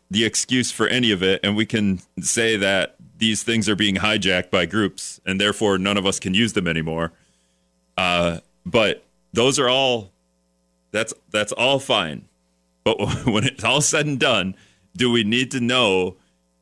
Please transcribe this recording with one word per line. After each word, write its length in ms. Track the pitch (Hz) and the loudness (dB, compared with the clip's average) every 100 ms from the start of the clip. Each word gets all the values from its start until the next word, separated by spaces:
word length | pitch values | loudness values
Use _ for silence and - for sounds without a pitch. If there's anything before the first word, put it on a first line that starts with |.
| - | -6
the 140 | 98 | -2
excuse 480 | 113 - - 127 120 | 0 -2 -2 -2 -2
for 160 | - 110 | -2 0
any 240 | 127 120 | 2 2
of 100 | 98 | 2
it, 200 | 95 98 | 2 2
and 140 | 104 104 | 0 0
we 80 | 110 | 0
can 340 | 113 101 92 - - | 0 0 -2 -6 -10
say 340 | - - 113 107 | -4 0 0 2
that 400 | 98 98 85 - - - | 2 0 -2 -8 -20 -4
these 260 | 113 104 | -2 0
things 240 | - 113 104 | 0 0 0
are 80 | 98 | 2
being 200 | 104 95 | 2 0
hijacked 540 | 107 107 95 90 - | 0 0 0 0 0
by 160 | 98 87 | 0 0
groups, 540 | 101 101 - - - 92 | 0 -2 -4 -14 -10 -6
and 160 | 95 | -2
therefore 360 | 104 101 107 95 | 0 0 2 2
none 200 | 98 101 | 0 0
of 80 | 95 | 0
us 140 | - | -2
can 120 | 98 | -2
use 200 | 95 113 | 0 0
them 140 | 104 87 | 0 -2
anymore. 440 | 82 78 80 82 - _ _ _ _ _ _ _ - | -2 -4 -4 -6 -8 _ _ _ _ _ _ _ -4
Uh, 420 | 92 87 85 85 - _ 90 | 0 0 0 -2 -10 _ -2
but 380 | 113 104 - _ _ _ | 2 2 0 _ _ _
those 260 | - 127 143 | 0 2 2
are 80 | 123 | 2
all, 440 | 131 135 120 98 _ _ _ _ _ _ _ _ | 2 2 -2 -6 _ _ _ _ _ _ _ _
that's, 220 | 104 113 - _ | -4 -4 -8 _
that's 200 | 107 104 | -4 -2
all 280 | - 123 139 | 0 0 0
fine. 500 | 131 113 82 64 - _ _ _ _ _ 110 | 2 0 0 -6 -14 _ _ _ _ _ 0
But 120 | 110 | 0
<laughs> 280 | 104 - 123 | 0 -2 0
when 160 | 107 | 0
it's 200 | 131 - | 0 -2
all 180 | 113 135 | 0 0
said 240 | 147 160 147 | 2 0 0
and 120 | 135 | 0
done, 360 | 147 110 92 92 _ _ _ - | 2 2 -2 -6 _ _ _ -2
do 160 | 123 | 2
we 140 | 120 104 | 2 2
need 260 | 120 127 | 0 -2
to 80 | 135 | -2
know 560 | 120 127 113 95 92 - _ _ _ _ | 0 2 2 2 0 -6 _ _ _ _